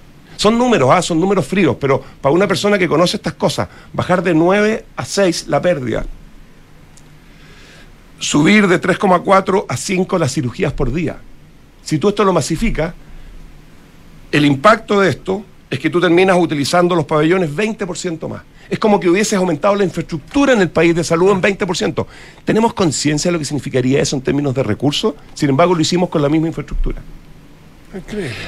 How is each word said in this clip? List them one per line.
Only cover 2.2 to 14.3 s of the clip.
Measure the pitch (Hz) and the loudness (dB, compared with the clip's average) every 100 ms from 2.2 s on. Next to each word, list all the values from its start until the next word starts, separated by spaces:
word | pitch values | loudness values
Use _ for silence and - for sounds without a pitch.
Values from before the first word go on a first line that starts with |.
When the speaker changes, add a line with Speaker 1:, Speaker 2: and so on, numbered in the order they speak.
Speaker 1:
para | 139 | 0
una | 165 196 | 2 2
persona | 160 202 202 | 0 0 0
que | 175 | 2
conoce | 151 175 214 | 0 0 -2
estas | 165 | -8
cosas, | - 190 - 101 - - | -4 -4 -2 -8 -10 -10
bajar | 143 - 185 | -6 -2 0
de | 180 | 0
nueve | 160 170 202 214 220 - - | 2 2 2 0 -2 -8 -12
a | |
seis | 135 - 190 165 - | -6 0 0 0 -2
la | 151 | -2
pérdida. | 180 165 127 110 - - - - - - - - - - - - - - - - - - - - - - | 0 -2 -4 -6 -6 -12 -18 -20 -20 -20 -20 -20 -20 -20 -20 -20 -20 -20 -20 -20 -20 -20 -20 -20 -20 -12
Subir | - 147 160 214 196 | -4 2 4 4 4
de | 180 | 2
tres | 185 170 | 0 0
coma | 202 175 | 2 2
cuatro | - 190 190 190 - | 4 2 2 -2 -2
a | 135 | -6
cinco | - 185 190 175 | -4 -2 0 0
las | 147 | -2
cirugías | - 123 - 175 | -4 -6 -4 -4
por | - 135 | -2 -2
día. | 147 139 - - - - - - - | -2 -4 -8 -16 -20 -20 -20 -20 -20
Si | - 156 | -6 -2
tú | 202 | 0
esto | 202 | 2
lo | 196 | 2
masificas, | 175 - 160 220 156 165 - - - - - - - - - - - - - - | 2 0 -2 -2 -2 -4 -8 -18 -20 -18 -20 -20 -20 -20 -20 -20 -20 -20 -20 -4